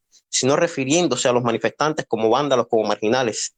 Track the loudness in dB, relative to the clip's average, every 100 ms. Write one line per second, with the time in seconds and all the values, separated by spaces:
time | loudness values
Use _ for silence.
0 | _ _ _ -2 0 2 0 -2 0 0
1 | 0 0 0 2 0 -2 -2 -2 -2 -2
2 | -4 -2 2 2 2 0 2 0 0 -2
3 | 0 0 0 -4 -8